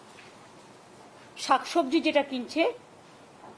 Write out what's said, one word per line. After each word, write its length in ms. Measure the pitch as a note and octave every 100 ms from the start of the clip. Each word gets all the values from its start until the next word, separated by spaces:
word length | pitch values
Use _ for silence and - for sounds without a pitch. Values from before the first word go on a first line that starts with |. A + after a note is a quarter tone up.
| - - - - - - - - - - - - - -
শাকসবজি 640 | - C4 - E4+ C4+ D#4+
যেটা 220 | D#4 C#4+
কিনছে, 500 | C#4+ B3+ A3 D4+ G4+ A#4 - - - - - - -